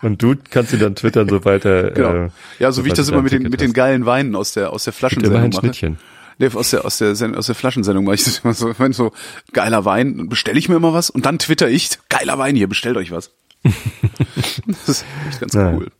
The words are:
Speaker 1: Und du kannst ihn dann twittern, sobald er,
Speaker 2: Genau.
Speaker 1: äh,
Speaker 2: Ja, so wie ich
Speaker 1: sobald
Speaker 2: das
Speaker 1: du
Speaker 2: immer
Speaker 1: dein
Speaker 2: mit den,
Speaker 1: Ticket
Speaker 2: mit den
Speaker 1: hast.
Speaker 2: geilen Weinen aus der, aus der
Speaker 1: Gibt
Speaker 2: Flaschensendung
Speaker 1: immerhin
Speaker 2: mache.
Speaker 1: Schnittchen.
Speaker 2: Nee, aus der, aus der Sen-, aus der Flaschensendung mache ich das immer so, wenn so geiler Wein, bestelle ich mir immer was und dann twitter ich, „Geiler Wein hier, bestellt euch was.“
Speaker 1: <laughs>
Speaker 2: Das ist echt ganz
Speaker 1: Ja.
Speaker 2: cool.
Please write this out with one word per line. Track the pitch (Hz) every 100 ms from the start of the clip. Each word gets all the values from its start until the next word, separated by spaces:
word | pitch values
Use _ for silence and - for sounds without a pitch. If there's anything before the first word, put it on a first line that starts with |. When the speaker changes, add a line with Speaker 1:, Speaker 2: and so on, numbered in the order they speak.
Speaker 1:
Und | 117 101
du | 117 139 -
kannst | - 117
ihn | 113
dann | 104
twittern, | 98 113 113 104
sobald | 98 95 98
er, | 101 92 95
Speaker 2:
Genau. | - 123 87 87
Speaker 1:
äh, | - - -
Speaker 2:
Ja, | 131
so | 131
wie | 131
ich |
Speaker 1:
sobald | 175
Speaker 2:
das | 139
Speaker 1:
du |
Speaker 2:
immer | 147
Speaker 1:
dein |
Speaker 2:
mit | 135
den, | 135
Speaker 1:
Ticket | 127
Speaker 2:
mit | 127
den | 139
Speaker 1:
hast. |
Speaker 2:
geilen | 117 131 131 120
Weinen | 123 139 101
aus | 104
der, | - 98
aus | 104
der | -
Speaker 1:
Gibt | -
Speaker 2:
Flaschensendung | 131 - 110
Speaker 1:
immerhin | 107 117
Speaker 2:
mache. | 95 120
Speaker 1:
Schnittchen. | - 82 80 - - - -
Speaker 2:
Nee, | 131
aus | 113 120
der, | 127
aus | - -
der | 107
Sen-, | 104 113
aus | - 107
der |
Flaschensendung | 113 131 127 101 95
mache | 98 104
ich |
das | - 107
immer | 120
so, | 113 113 113
wenn | 131
so | 131 113 - - - _
geiler | - 107 113
Wein, | 101 98 127 - 82
bestelle | 123 - 117
ich | 156
mir | 170
immer | 170
was | 165 170
und | - 131
dann | 160
twitter | - 156 151
ich, | 135 - - _
„Geiler | - - 135
Wein | 135 139
hier, | 95
bestellt | 101 120 120
euch | 90
was.“ | 85 - _ _ _
Speaker 1:
<laughs> | - 104 - - - - - - - - -
Speaker 2:
Das | 196 -
ist | 143 - 139 147
echt | 135
ganz | 120
Speaker 1:
Ja. | 101 95
Speaker 2:
cool. | 82 - _